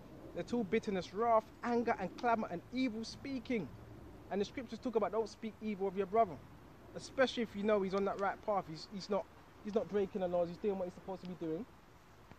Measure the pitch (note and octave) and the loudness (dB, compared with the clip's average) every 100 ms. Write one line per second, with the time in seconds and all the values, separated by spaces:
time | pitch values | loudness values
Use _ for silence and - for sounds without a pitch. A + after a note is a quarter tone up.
0 | - - - F3 E3+ A#3+ F#3+ A3 - F#3+ | -16 -16 -10 -8 -2 0 2 2 2 -2
1 | - F#3+ A#3 A3 - - A#3+ A#3+ A#3 - | -2 0 6 6 4 -4 0 2 2 2
2 | F#3+ - A#3+ A3+ - E3+ - B3 C4 G#3+ | 0 0 2 4 2 -4 -4 0 0 0
3 | A3+ - C#4+ C4+ - A#3 C3+ - - - | -8 -8 -6 -6 0 0 -2 -8 -14 -16
4 | - - - F#3+ G3 - A3+ A3 B3+ A3+ | -16 -14 -4 -2 -2 -4 -8 -6 0 2
5 | F#3+ G#3+ G#3+ - A3 - G#3+ F#3+ G3 F#3 | 2 2 -2 -4 -8 -4 -4 0 0 0
6 | F#3+ A3 G3+ C3 - - - - - F3 | 2 6 4 2 -12 -18 -18 -18 -14 -12
7 | - - B3+ B3+ A3 G3+ G#3 G#3+ F#3+ G3 | -4 4 4 4 -2 0 4 4 4 2
8 | G3 F3 G3 - - G3 D#3+ D#3 - G3+ | 2 2 0 0 0 0 0 -8 -10 -8
9 | - G3 - - - - G#3+ G#3 E3+ G3+ | 0 0 -2 -10 -20 -12 0 0 2 2
10 | F#3+ G3+ F3+ F3 E3+ F3 G#3 F#3+ F3+ - | 2 0 2 2 2 0 -2 0 -2 -6
11 | - F#3 F3+ F3 E3 D#3+ B3+ - - - | -8 -8 -8 -6 -2 -2 -6 -14 -20 -20
12 | - - - | -20 -20 -20